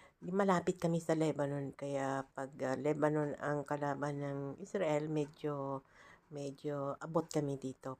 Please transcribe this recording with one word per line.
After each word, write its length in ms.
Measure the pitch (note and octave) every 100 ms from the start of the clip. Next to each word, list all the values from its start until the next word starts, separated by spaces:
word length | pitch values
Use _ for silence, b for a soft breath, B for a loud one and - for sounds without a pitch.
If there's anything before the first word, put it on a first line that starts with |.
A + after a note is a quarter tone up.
| B B
Di 120 | E3+ F#3+
malapit 400 | G3 F3+ F3 F3
kami 240 | E3+ E3
sa 160 | E3 D#3+
Lebanon, 560 | D#3 C#3+ C#3+ C#3+ C#3
kaya 560 | - C#3+ C#3 C3+ C3+ C3+ -
pag, 160 | C3+ D3
uh, 160 | C3 C3
Lebanon 560 | C#3+ D3+ D3+ D3+ D3 -
ang 240 | D3 D3
kalaban 560 | C#3 D3 C#3+ C#3 C#3+ C#3+
ng 200 | C#3+ C#3 C#3 -
Israel, 480 | G3 G#3 D#3+ D3+ D#3
medyo, 720 | D#3 D3 - D3+ C#3+ C3+ C3+ - B B B -
medyo 640 | D3 C#3 C#3 D3 C#3+ C#3 C3+
abot 240 | D#3 E3
kami 320 | D#3+ D#3 C#3+ C3+
dito. 400 | C3+ B2+ C3+ C3